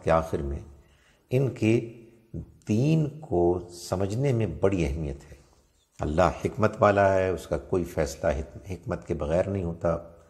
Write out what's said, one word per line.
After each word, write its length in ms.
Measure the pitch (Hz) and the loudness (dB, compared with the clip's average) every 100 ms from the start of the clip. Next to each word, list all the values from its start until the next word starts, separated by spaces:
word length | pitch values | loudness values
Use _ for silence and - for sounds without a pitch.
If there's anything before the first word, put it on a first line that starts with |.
के 80 | - | 2
आखिर 300 | 80 80 78 | 2 2 -4
में, 240 | 69 73 - - _ _ _ _ _ | -4 -6 -10 -20 _ _ _ _ _
इनके 460 | 127 135 - 110 117 - - - - _ - | 0 0 2 2 2 0 -12 -20 -20 _ -12
दीन 720 | - - - 110 143 160 71 | -12 -14 -2 2 2 2 0
को 600 | - - 87 87 90 - | -6 -4 2 2 2 -4
समझने 640 | - - 92 98 110 143 | -14 -6 -2 -2 -2 0
में 260 | 117 104 73 | 0 -2 0
बड़ी 260 | 98 98 73 | 2 2 0
अहमियत 380 | 73 76 64 | -2 -6 -8
है। 160 | - - _ _ _ _ _ - | -14 -20 _ _ _ _ _ -6
अल्लाह 280 | 78 78 87 | -2 2 2
हिकमत 480 | - 92 - 107 - | 2 -4 0 -2 4
वाला 320 | 104 101 98 | 4 6 4
है, 200 | 95 92 | 4 2
उसका 240 | 87 - 76 | -2 -4 -6
कोई 260 | - 95 | -2 -2
फ़ैसला 480 | 85 - 73 - 85 | -2 -2 -4 0 -2
हिक-, 320 | 76 80 - - | -2 -4 -14 -12
हिकमत 380 | 87 - 87 - | -12 -6 -8 -6
के 60 | |
बग़ैर 340 | 82 - 85 98 | -6 0 0 0
नहीं 160 | 98 | -2
होता, 580 | 85 82 85 82 - - | -4 -2 -2 -2 -6 -20